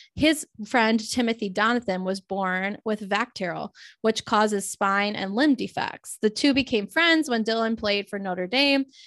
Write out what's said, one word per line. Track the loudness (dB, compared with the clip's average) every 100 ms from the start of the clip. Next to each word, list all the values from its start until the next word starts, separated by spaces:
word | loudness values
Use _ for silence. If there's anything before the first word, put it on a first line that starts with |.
| -18
his | 0 2 2 -4 -14 -2
friend | 2 4 2
Timothy | 0 -2 -2 -2 -4
Donathan | 0 2 2 -2 -2
was | -2 -4
born | -4 -4 -2 -2 -4 -6
with | -4 -6
vacteral, | -2 -2 -4 -6 -6 -6 -10 -14 -20 -4
which | -2 -2 0
causes | 2 2 0 -4
spine | -4 -2 0 -2 -4
and | -4
limb | 0 2 2
defects. | -2 -4 -6 -8 -14 -2
The | -2
two | 2 2
became | 2 0 -2 -2
friends | 0 4 4 2
when | 0 0
Dylan | 0 0 0
played | 0 -2 -2
for | -6
Notre | -4 -4 -2
Dame, | 2 4 2 0 -10